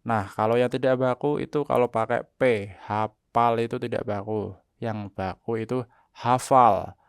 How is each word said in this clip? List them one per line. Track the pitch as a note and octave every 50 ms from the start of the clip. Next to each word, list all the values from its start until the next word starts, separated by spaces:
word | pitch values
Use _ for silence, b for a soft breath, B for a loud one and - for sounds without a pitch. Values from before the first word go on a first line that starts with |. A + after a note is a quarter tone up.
Nah, | _ A#2+ A#2 A2 G2 F#2+
kalau | - - G#2+ A2 A#2
yang | A#2+ B2 B2
tidak | A#2+ C3+ B2+ C3 C3
baku | B2+ C3 B2+ B2 - - D3 D3 - -
itu | C3 - D3+ C#3+ -
kalau | B2+ A#2+ B2 A#2+
pakai | - A2+ A2+ - A#2 - - _ _ _
P, | C3+ B2+ A#2+ G#2 G2 G2+ F#2+ - - -
hafal | G#2+ G#2+ G#2+ A2 _ _ _ _ _ A#2 A#2+ A#2+ A#2 A2+
itu | A#2 A#2 B2
tidak | B2+ B2 A#2+ A#2 - - A2+
baku. | G#2 G2+ G2 A2+ A2 G#2+ G2 G2 F#2 - _ _ _ _
Yang | - A#2 G#2+ G#2+ G#2 G2
baku | _ - F#2+ F#2 F2+ _ _ - A#2 A2+
itu | A2 A2 B2 B2+ A#2+ b b b b b b
hafal. | - - A#2+ B2 B2+ - - C#3 C3 B2 A2+ G2+ F2+ - - - _ _